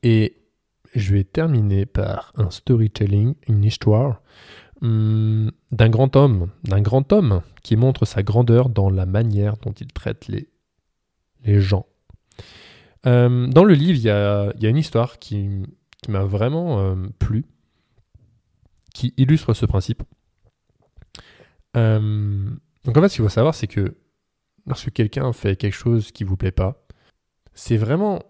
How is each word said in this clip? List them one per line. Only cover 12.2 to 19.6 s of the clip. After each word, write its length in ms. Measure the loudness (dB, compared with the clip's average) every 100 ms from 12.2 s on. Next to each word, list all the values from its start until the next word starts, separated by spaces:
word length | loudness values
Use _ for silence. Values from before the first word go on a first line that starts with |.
| _ -20 -20 -20 -20 -20 _ _ 0
Euh, 400 | 4 4 2 2
dans 160 | 6
le 100 | 6
livre, 240 | 6 4 0
il 60 |
y 60 | 2
a, 420 | 0 0 0 -2 -2
il 60 |
y 40 | 0
a 40 |
une 60 | 0
histoire 420 | -2 -2 -4 -8
qui, 300 | -10 -8 -6 -8 -10 -16 _ _
qui 80 | -8
m'a 140 | -4
vraiment, 560 | -2 -2 -2 -2 -4 -2
euh, 140 | -2 -4 -8 -6
plu, 260 | -4 -4 -6 _ _ _ _ _ _ _ _ _ _ _ _ _ _
qui 200 | -8 -8 0
illustre 380 | 2 2 0
ce 120 | -2